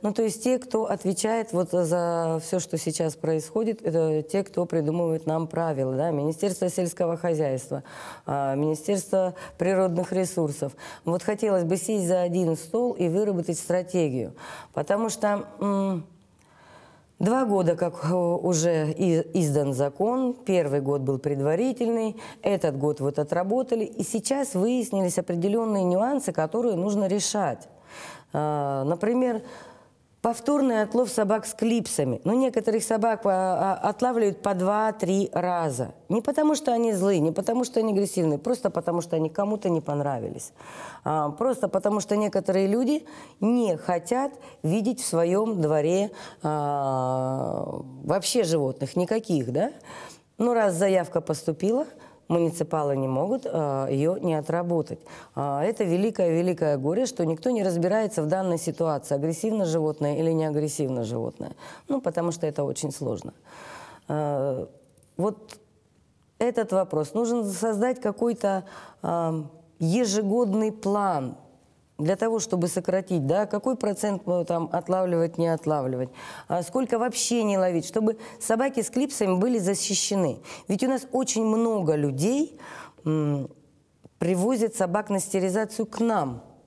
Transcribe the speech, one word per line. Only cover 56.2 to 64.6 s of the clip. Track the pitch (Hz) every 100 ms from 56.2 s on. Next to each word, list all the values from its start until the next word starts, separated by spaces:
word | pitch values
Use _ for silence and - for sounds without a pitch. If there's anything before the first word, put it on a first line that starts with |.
| 180 165 180 170 156 143
горе, | 135 185 254
что | - 165
никто | 160 254
не | 240
разбирается | 190 170 175 214 220 -
в | 156
данной | 185 190 170
ситуации, | 165 - 165 147 143 143
агрессивно | 151 165 220 220 180
животное | 160 156 151 147 147
или | 165
не | 160 160
агрессивно | 147 151 147 139 127
животное. | 110 120 117 - - - - - -
Ну, | 277
потому | 254 165 170
что | 165 165
это | 147
очень | 139 - 156
сложно. | - 131 107 - - - - - - - - _
А, | 151 151 143 139 127